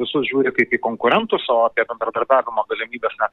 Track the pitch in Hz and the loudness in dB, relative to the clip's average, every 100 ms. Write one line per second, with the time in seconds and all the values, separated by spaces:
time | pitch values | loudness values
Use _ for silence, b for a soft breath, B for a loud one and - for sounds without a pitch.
0 | 123 151 123 131 131 127 117 - 113 113 | -2 -2 0 0 0 0 0 0 -4 0
1 | 120 180 226 196 - 117 113 - 113 113 | 2 2 2 -2 0 2 2 2 -4 -4
2 | 110 113 117 131 120 110 - 110 113 120 | -4 -4 2 2 2 -4 -4 -6 -8 -6
3 | 110 - 107 | -6 -2 -4